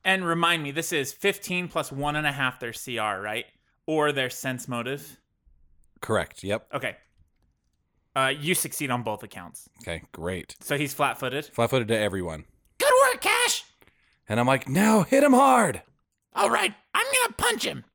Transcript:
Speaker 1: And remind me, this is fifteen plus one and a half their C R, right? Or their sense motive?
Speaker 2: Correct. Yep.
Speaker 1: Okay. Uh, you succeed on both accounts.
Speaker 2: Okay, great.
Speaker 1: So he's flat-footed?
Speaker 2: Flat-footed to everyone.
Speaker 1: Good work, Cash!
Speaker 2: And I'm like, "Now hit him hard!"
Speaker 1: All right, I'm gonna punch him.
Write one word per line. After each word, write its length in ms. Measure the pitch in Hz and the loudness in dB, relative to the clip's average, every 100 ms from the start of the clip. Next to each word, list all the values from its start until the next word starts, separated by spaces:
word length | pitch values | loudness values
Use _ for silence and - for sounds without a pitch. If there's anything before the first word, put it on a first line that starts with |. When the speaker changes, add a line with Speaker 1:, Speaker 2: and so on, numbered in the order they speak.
Speaker 1:
And 200 | 190 190 175 | 2 2 2
remind 360 | 170 170 165 | 2 2 2
me, 80 | 147 | -2
this 220 | 139 160 | -6 -2
is 200 | 160 131 | -2 -4
fifteen 560 | - 202 190 - 180 175 | -2 -2 -2 -6 -6 -4
plus 240 | 160 143 | -4 -6
one 240 | 139 143 151 | -4 -4 -2
and 100 | 151 | -2
a 60 | |
half 260 | 139 131 - | -2 -4 -4
their 120 | 120 | -10
C 260 | 113 - 117 | -10 -8 -4
R, 220 | 107 95 | -2 -4
right? 240 | 104 110 - _ _ _ - | -4 -6 -8 _ _ _ -4
Or 260 | 156 147 | 0 2
their 180 | 139 127 | 0 -4
sense 360 | - 131 127 - | -4 -6 -6 -6
motive? 500 | 120 117 143 - - _ _ _ _ _ _ _ _ | -6 -6 -8 -12 -20 _ _ _ _ _ _ _ _
Speaker 2:
Correct. 420 | - 107 82 - | -2 -2 -2 -8
Yep. 260 | 95 107 _ | -6 -6 _
Speaker 1:
Okay. 220 | 143 120 - _ _ _ _ _ _ _ _ _ _ _ - | -8 -8 -10 _ _ _ _ _ _ _ _ _ _ _ -2
Uh, 160 | 131 147 | 0 0
you 160 | 147 | -2
succeed 360 | 185 143 - 143 | -2 -2 -6 -4
on 120 | 123 | -4
both 200 | 113 107 | -4 -8
accounts. 460 | 107 104 87 - - _ | -10 -16 -18 -20 -20 _
Speaker 2:
Okay, 200 | - 82 - | -10 -10 -10
great. 440 | - 82 92 - - | -8 -6 -6 -10 -16
Speaker 1:
So 160 | - 143 | -6 -4
he's 160 | 143 | -4
flat-footed? 540 | 139 139 117 131 135 151 | -2 -2 -2 -6 -6 -8
Speaker 2:
Flat-footed 400 | - 117 131 110 | -2 0 0 0
to 80 | 113 | 0
everyone. 480 | 104 95 85 78 - _ _ _ | 0 -2 -6 -10 -14 _ _ _
Speaker 1:
Good 140 | 554 508 539 | 4 6 6
work, 120 | 480 | 2
Cash! 440 | 381 466 480 - - _ _ _ _ _ _ | 0 2 0 -2 -8 _ _ _ _ _ _
Speaker 2:
And 120 | 110 | 0
I'm 60 | 123 | 2
like, 200 | 135 131 | 2 0
"Now 340 | 147 214 220 | 2 4 4
hit 200 | 175 269 | 4 4
him 100 | 285 | 8
hard!" 500 | 254 277 254 196 - _ _ _ _ _ | 8 8 6 4 -2 _ _ _ _ _
Speaker 1:
All 160 | - 220 | 0 2
right, 240 | 233 - 202 _ | 2 0 -4 _
I'm 120 | - 494 | -2 0
gonna 280 | 523 480 - | 2 0 0
punch 280 | 453 427 | -2 0
him. 200 | - 139 - | -4 -8 -16